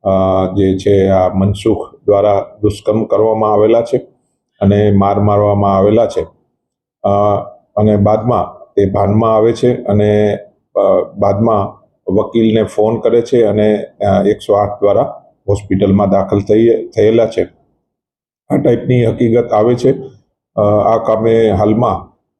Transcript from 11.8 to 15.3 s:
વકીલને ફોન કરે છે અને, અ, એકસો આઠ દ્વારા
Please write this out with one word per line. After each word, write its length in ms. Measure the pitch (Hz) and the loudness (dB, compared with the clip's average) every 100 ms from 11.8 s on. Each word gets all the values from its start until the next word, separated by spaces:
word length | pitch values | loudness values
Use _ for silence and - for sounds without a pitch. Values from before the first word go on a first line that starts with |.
| _ _ - | _ _ -4
વકીલને 500 | 98 107 117 113 110 | -2 -2 0 0 0
ફોન 360 | 101 - 107 113 | 0 0 0 0
કરે 220 | 113 117 | 0 0
છે 220 | 117 123 | 2 0
અને, 340 | 107 104 107 104 | 2 2 0 0
અ, 460 | 104 - 104 98 98 | -4 -6 -2 0 0
એકસો 280 | 104 - | -2 0
આઠ 260 | 101 101 - | 0 0 -2
દ્વારા 420 | 101 101 139 - - | 0 0 -2 -8 -20